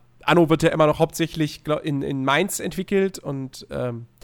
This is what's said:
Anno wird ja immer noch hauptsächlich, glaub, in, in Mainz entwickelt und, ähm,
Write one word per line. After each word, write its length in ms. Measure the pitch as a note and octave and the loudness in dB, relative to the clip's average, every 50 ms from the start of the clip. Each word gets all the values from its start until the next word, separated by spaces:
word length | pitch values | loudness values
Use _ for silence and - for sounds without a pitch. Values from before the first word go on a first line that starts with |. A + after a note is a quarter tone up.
| _ _ _ _ - | _ _ _ _ 2
Anno 260 | - D#3 E3+ E3+ D3 | 4 6 6 6 6
wird 140 | E3 - D#3+ | 4 4 2
ja 80 | E3 | 2
immer 160 | C#3 D#3 D#3 | 4 4 4
noch 120 | D3+ D3 - | 4 4 2
hauptsächlich, 640 | E3 E3+ - - E3 D#3 - D#3 D#3 D3 - - - | 0 0 0 -2 -4 -4 -2 -2 -4 -4 -4 -6 -6
glaub, 220 | D3+ D3+ D3+ - | -4 -4 -2 -2
in, 160 | D#3 C#3+ C#3 | -4 -4 -4
in 240 | C#3 C#3+ C#3+ C3+ C3 | -4 -4 -4 -2 0
Mainz 340 | C3+ C#3 D3+ F#3+ G3 - - | 2 2 2 2 0 -4 -6
entwickelt 600 | - - C#3+ F3 F#3 - G3+ F#3+ G3 G3 F#3+ - | -6 -6 -6 -8 -6 -2 0 0 0 0 -2 -6
und, 480 | - D3 C#3 C3+ C3+ C3 - - - - | -10 -8 -8 -8 -8 -10 -12 -16 -16 -12
ähm, 360 | C#3+ C#3 B2 B2 A#2+ A#2 A#2 - _ _ | -8 -6 -6 -6 -8 -10 -12 -16 _ _